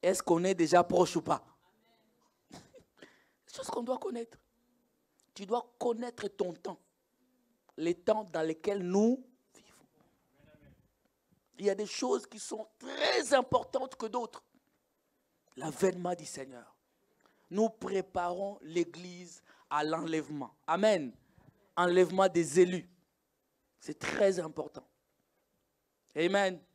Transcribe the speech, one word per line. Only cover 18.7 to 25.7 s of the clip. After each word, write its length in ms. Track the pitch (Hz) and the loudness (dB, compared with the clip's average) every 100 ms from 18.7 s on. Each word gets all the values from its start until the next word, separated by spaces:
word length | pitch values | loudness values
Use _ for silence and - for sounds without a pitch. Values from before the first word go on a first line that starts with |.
| 170 170 175 180 175 180 - _ - _ | -2 -2 -4 -16 -16 -20 -20 _ -20 _
à 140 | 147 | -2
l'enlèvement. 720 | 151 160 160 160 143 151 123 _ - | 0 -2 -2 -4 -4 -8 -10 _ -2
Amen. 440 | 170 214 196 135 - _ _ - _ _ - | 2 4 2 0 -10 _ _ -20 _ _ 0
Enlèvement 520 | 175 180 180 190 190 | 4 6 6 6 4
des 320 | 170 160 151 | 4 2 6
élus. 300 | 180 180 - _ _ _ _ _ _ _ _ _ | 6 4 -8 _ _ _ _ _ _ _ _ _
C'est 180 | - 151 | -14 -10
très 420 | - - 196 180 | -6 2 2 2
important. 460 | 160 160 147 - - _ _ _ _ _ _ _ _ | -4 -8 -10 -12 -20 _ _ _ _ _ _ _ _